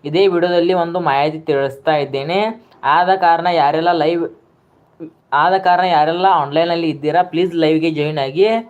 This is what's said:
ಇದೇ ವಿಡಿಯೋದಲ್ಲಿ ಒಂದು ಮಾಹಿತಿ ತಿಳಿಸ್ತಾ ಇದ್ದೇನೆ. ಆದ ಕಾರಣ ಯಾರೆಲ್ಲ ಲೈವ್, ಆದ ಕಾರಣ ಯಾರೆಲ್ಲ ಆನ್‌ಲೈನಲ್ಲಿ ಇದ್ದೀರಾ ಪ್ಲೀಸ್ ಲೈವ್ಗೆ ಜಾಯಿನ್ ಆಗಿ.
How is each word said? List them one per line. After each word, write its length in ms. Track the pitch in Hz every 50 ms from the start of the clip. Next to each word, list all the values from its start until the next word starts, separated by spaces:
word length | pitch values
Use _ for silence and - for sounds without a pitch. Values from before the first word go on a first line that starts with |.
| _
ಇದೇ 200 | 147 151 180 196
ವಿಡಿಯೋದಲ್ಲಿ 460 | 196 180 170 170 180 175 175 170 175 185
ಒಂದು 260 | 180 170 170 170 180
ಮಾಹಿತಿ 400 | 175 151 135 139 147 156 156 160
ತಿಳಿಸ್ತಾ 560 | 160 - 147 139 139 135 131 - - 160 156
ಇದ್ದೇನೆ. 440 | 151 143 135 131 135 139 156 175 196 214 220 226 226 _ _ _ _ -
ಆದ 260 | 135 147 165 180 185 190
ಕಾರಣ 320 | 190 180 170 170 170 165 180 175 165
ಯಾರೆಲ್ಲ 300 | 143 143 147 160 165 175
ಲೈವ್, 340 | 175 165 147 160 170 170 165 - - _ _ _ _ _ _ _ _ _ _ _ _ _ 165 156 _ _ _ _ -
ಆದ 200 | 143 156 175 185
ಕಾರಣ 280 | 190 190 180 180 180 180
ಯಾರೆಲ್ಲ 420 | 185 175 151 151 156 165 175 185 190 185 165
ಆನ್‌ಲೈನಲ್ಲಿ 480 | 139 139 143 156 170 170 170 170 165 160
ಇದ್ದೀರಾ 320 | 147 139 143 151 151 175 180
ಪ್ಲೀಸ್ 300 | 180 - 160 180 185 165
ಲೈವ್ಗೆ 340 | 165 160 156 160 160 160 165
ಜಾಯಿನ್ 280 | 156 147 147 151 156 151 135
ಆಗಿ. 200 | 139 139 165 196 214 226 233 233